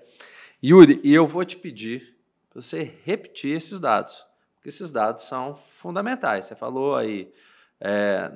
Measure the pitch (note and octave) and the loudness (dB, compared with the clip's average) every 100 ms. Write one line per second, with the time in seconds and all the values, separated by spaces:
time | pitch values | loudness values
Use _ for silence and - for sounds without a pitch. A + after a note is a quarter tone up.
0 | _ _ - - - _ B2+ F3+ D#3 C3 | _ _ -20 -20 -20 _ 6 10 10 10
1 | C#3+ D3+ D#3 E3+ F3+ - E3 G#2 A2 B2 | 4 4 4 0 -8 -10 -18 -16 -12 -12
2 | B2+ _ _ _ _ - - E3 D3 - | -14 _ _ _ _ -20 -14 -10 -10 -12
3 | - G#3+ - - C3+ D#3 D#3+ G3 D3+ G#2 | -8 -8 -8 -12 -8 -6 -8 -8 -2 -2
4 | - - - _ _ _ - - B2+ C3+ | -2 -14 -20 _ _ _ -20 -16 -10 -4
5 | G#2+ A#2 - C3 C3 D3 _ _ F3 F3 | -4 -4 -10 -12 -12 -14 _ _ -12 -8
6 | G#3 B3+ C#3+ G#2 F#2+ G#2+ A#2+ B2+ C#3 C3 | -8 -6 -4 -6 -8 -14 -10 -6 -4 -4
7 | A2+ G2+ F#2+ _ _ _ _ _ G2 G#2 | -6 -8 -14 _ _ _ _ _ -6 -4
8 | G#2 F#2+ F2+ | -2 -4 -6